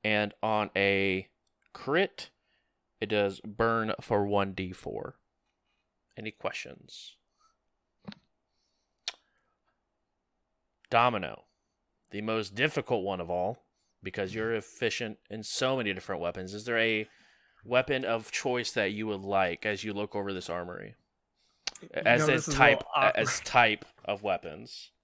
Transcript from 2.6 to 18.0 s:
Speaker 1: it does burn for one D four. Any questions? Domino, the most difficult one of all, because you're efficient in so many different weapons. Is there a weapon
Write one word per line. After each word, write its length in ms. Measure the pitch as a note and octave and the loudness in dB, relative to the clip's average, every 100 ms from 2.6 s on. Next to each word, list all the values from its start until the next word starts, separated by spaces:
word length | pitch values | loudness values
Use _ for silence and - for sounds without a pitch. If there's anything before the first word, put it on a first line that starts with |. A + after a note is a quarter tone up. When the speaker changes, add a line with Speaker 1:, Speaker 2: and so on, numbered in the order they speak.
| _ _ _ _ | _ _ _ _
Speaker 1:
it 80 | G#2 | 0
does 320 | G#2 G2+ F#2+ | 2 2 -2
burn 520 | A2 G2+ A2+ A2+ A2 - | -12 2 2 4 0 -2
for 260 | - G#2 G2+ | 0 2 4
one 260 | G2+ F#2+ | 2 0
D 200 | F#2+ F#2 | -2 -6
four. 440 | F#2 - G#1 - - _ _ _ _ _ _ _ _ _ - | -6 -8 -8 -8 -14 _ _ _ _ _ _ _ _ _ -12
Any 140 | G#2+ | -12
questions? 840 | - - - - - - - - _ _ _ _ _ _ _ _ _ - - _ _ _ _ _ _ _ _ - - _ _ _ _ _ _ _ _ _ _ _ _ _ _ _ _ _ | -6 -8 -8 -12 -16 -20 -18 -20 _ _ _ _ _ _ _ _ _ -18 -18 _ _ _ _ _ _ _ _ -12 -12 _ _ _ _ _ _ _ _ _ _ _ _ _ _ _ _ _
Domino, 540 | A#2 B2 A2 D#2+ G#1+ _ _ _ _ _ _ _ | 4 4 2 -6 -10 _ _ _ _ _ _ _
the 100 | G2 | -8
most 340 | G#2+ A2 G2 | -2 -2 -4
difficult 480 | G2 D3 - - A#2+ | -2 0 0 -2 -2
one 160 | F#2 F#2 | -2 -4
of 100 | E2+ | -2
all, 340 | F2 F#2 B2 _ _ _ _ | -2 -2 -4 _ _ _ _
because 320 | F#2+ - F#2+ | -10 -6 -4
you're 200 | A2 A2+ | -4 -2
efficient 600 | A2+ - - A#2 - A#2 G#2 _ | -4 -6 -2 -2 -2 -6 -10 _
in 120 | A2 | -10
so 340 | G#2 - B2+ C3 | -6 -2 0 2
many 160 | G#2+ | 0
different 260 | F#2+ - F2+ | -4 -6 -4
weapons. 320 | E2+ F#2 F#2 | -2 -4 -8
Is 140 | G#2 A2+ | -8 -2
there 120 | A#2 | 2
a 300 | A2+ A2 G#2+ _ _ _ _ _ | 2 2 -4 _ _ _ _ _
weapon 400 | A#2 B2 C3 C3 | 2 2 2 -2